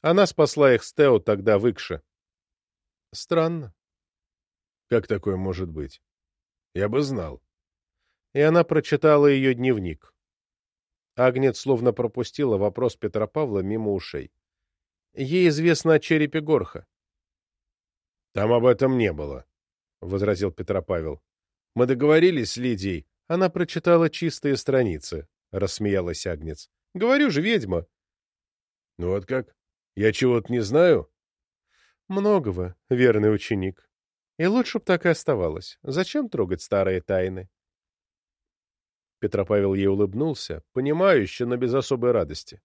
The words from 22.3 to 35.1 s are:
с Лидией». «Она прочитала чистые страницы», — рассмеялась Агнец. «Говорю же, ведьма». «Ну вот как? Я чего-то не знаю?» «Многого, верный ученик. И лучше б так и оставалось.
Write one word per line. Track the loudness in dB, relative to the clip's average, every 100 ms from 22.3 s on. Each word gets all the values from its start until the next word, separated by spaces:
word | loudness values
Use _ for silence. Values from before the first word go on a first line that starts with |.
| 2 -4
с | -6
Лидией». | -4 -4 -4 -6 -10 _ _
«Она | -2 -2
прочитала | -2 -6 -4 2 4 2
чистые | -2 -8 -4 -2 -2
страницы», — | 0 0 0 -2 -8 -12 -14 _ _
рассмеялась | -6 -6 -4 -2 -2 -2 -6 -8
Агнец. | -8 -10 -14 -18 _ _
«Говорю | -6 0 2 2
же, | 0
ведьма». | 0 -2 -2 -6 -6 _ _ _ _ _ _ _ _ _ _ -10
«Ну | -6
вот | -6 -4
как? | -6 -6 _ _ _ _ 0
Я | 0
чего-то | 2 2 2 0
не | -4
знаю?» | 0 4 4 4 0 _ _ _ _ _ _ _ _ _ _
«Многого, | -2 2 0 0 -4 -6 -10 _
верный | 2 4 4 2
ученик. | 0 -2 -4 -4 -8 _ _ _ _ _ _
И | 0
лучше | 0 -2 -6
б | -2
так | 0
и |
оставалось. | 2